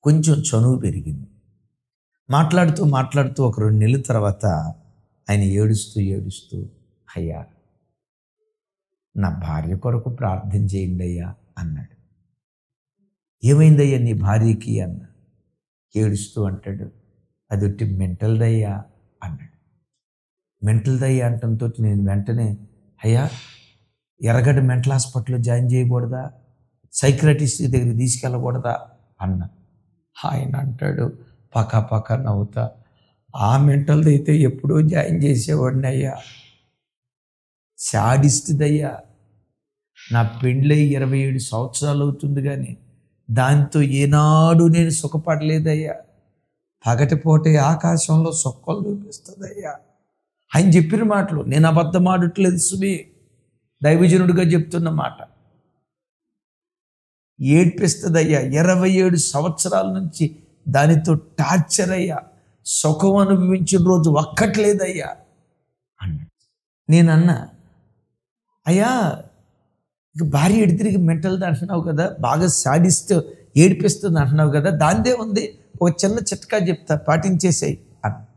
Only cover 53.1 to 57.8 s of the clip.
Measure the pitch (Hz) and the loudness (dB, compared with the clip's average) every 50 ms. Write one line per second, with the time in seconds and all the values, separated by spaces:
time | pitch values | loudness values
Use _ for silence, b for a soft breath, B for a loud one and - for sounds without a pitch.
53.1 | _ _ _ _ _ _ _ _ _ _ _ _ _ _ 143 147 160 170 180 175 | _ _ _ _ _ _ _ _ _ _ _ _ _ _ 0 2 4 4 4 4
54.1 | 170 190 185 175 175 180 180 165 170 170 160 - - 170 170 160 160 151 135 131 | 4 4 4 2 2 2 2 2 2 0 0 -2 -4 -4 -4 -2 -4 -4 -6 -6
55.1 | - - - _ _ _ _ _ _ _ _ _ _ _ _ _ _ _ _ _ | -8 -12 -20 _ _ _ _ _ _ _ _ _ _ _ _ _ _ _ _ _
56.1 | _ _ _ _ _ _ _ _ _ _ _ _ _ _ _ _ _ _ _ _ | _ _ _ _ _ _ _ _ _ _ _ _ _ _ _ _ _ _ _ _
57.1 | _ _ _ _ _ _ 139 135 147 165 180 170 - - | _ _ _ _ _ _ 0 4 4 6 6 4 2 0